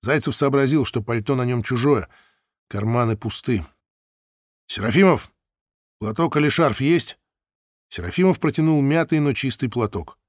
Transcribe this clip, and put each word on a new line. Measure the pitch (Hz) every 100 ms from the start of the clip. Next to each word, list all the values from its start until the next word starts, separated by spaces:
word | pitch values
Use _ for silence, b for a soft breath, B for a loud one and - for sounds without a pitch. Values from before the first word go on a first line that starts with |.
Зайцев | 117 147 - -
сообразил, | 143 139 139 151 127
что | 123
пальто | 107 117 104 135
на |
нём | 123 123
чужое, | 110 127 131 131 90 b b b b _ _
карманы | 101 107 117 117 110
пусты. | 113 - - 113 78 _ _ _ _ _ _ _ _ _ _
«Серафимов, | - 101 - 190 139 - _ _ _ _ _ _ _
платок | 104 107 170 -
или | 147
шарф | - 156 107
есть?» | 135 170 - - _ _ _ _ _ _ _
Серафимов | - 87 - 185 175
протянул | 160 - 156 156
мятый, | 139 160 160 156
но | 147
чистый | 127 135 - 127
платок. | 120 110 95 78 -